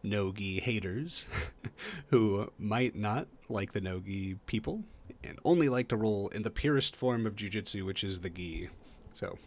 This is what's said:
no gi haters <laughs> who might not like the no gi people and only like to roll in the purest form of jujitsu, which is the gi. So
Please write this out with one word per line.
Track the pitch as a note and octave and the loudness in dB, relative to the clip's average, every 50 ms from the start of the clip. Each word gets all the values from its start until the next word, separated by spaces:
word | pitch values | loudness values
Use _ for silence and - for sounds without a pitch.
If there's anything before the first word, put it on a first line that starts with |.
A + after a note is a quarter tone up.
no | - G2 G#2 G#2 G2 F#2+ | 0 2 2 2 2 0
gi | G2 G2+ G2 G2 F#2+ F#2+ | -2 -2 -4 -2 -2 0
haters | - B2 A2+ G#2+ F#2 F#2 F#2 A#2+ D#3 E3+ - - - - - - - - - - - | 0 0 0 0 -2 -2 -4 -4 -4 -4 -6 -6 -6 -4 -4 -4 -4 -4 -8 -10 -12
<laughs> | - - - - - G3+ D#3+ C#3+ - | -12 -10 -8 -10 -8 -8 -10 0 4
who | C#3+ A#2+ A2 G#2+ G2 G2 G#2+ - - - | 6 6 6 6 4 2 0 -4 -6 -6
might | G2+ G#2 G#2+ A#2+ B2+ A#2+ - | -2 0 2 2 2 0 0
not | - G#2+ G#2 G#2+ C3 - - - - - - | -2 0 0 0 0 -2 -6 -12 -20 -10 -4
like | A#2 G2+ G2 - | -2 -2 -2 -2
the | - G#2 | -2 -4
no | F#2+ F2+ F#2 F#2 | -2 -2 -4 -4
gi | F#2 G2 G2 G2 F#2+ F#2+ F#2 - - | -4 -4 -4 -4 -4 -4 -6 -8 -6
people | - - G#2+ A2 - F#3 A3 G#3+ - - - - - - - | -2 -2 -2 0 -2 -4 -4 -8 -10 -14 -20 -18 -18 -16 -12
and | - - - - - | -12 -12 -12 0 4
only | - E3+ F3 D3+ C#3 | 6 6 8 6 6
like | B2 B2 B2 - | 4 2 2 2
to | A#2+ | 2
roll | G#2+ A2 G#2+ G#2+ G2+ G2+ F#2+ | 2 4 4 2 2 0 -2
in | - G#2+ | -2 -2
the | G#2+ A2 | -4 -2
purest | - - - D3 D3 C3+ B2+ - - | -2 0 2 4 4 6 4 2 0
form | - C3 B2+ B2 A#2+ A2 | 2 0 2 2 2 0
of | A2 G2 | 0 -2
jujitsu, | G2 G#2 G2 F#2+ G#2+ G2 - - G2+ F#2+ | -2 -6 -4 -4 -4 -4 -2 -4 -2 -2
which | F#2+ F#2+ - G#2+ | -2 -2 -2 -2
is | G2 F#2+ F2+ | -2 -4 -4
the | F2 F#2 | -4 -6
gi. | E2+ F2+ F2+ E2+ D#2+ - - - - - - - - - - - | -6 -6 -6 -6 -4 -6 -8 -8 -12 -16 -20 -20 -20 -18 -18 -14
So | - - - - - - - | -8 -6 -6 -6 -6 -10 -14